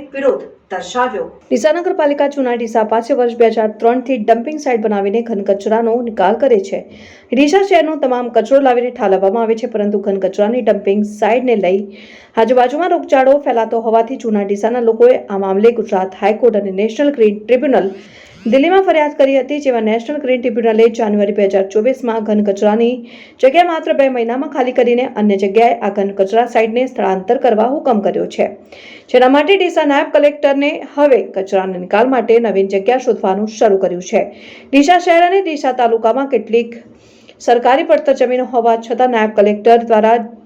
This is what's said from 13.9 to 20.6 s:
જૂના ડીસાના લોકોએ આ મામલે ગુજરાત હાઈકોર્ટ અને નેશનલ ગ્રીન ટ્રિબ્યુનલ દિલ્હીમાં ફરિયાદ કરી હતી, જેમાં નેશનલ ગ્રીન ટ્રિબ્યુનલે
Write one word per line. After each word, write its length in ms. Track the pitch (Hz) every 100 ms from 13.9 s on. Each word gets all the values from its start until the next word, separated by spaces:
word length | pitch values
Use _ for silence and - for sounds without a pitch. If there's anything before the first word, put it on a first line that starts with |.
| 226 226 269 233
જૂના 180 | 208
ડીસાના 420 | 196 202 220 247 226
લોકોએ 260 | 226 240 254
આ 260 | - 196 196
મામલે 280 | 190 226 226
ગુજરાત 420 | 208 190 185 -
હાઈકોર્ટ 400 | 202 214 240 214
અને 160 | 202 190
નેશનલ 340 | 220 220 285 285
ગ્રીન 260 | 214 202
ટ્રિબ્યુનલ 480 | - 247 277 226 190 - - - - - 233
દિલ્હીમાં 380 | 262 311 381 381
ફરિયાદ 280 | 311 294 -
કરી 220 | 269 269
હતી, 220 | 254 294
જેમાં 260 | 285 240 220
નેશનલ 300 | 226 233 294
ગ્રીન 180 | 247 254
ટ્રિબ્યુનલે 420 | 240 226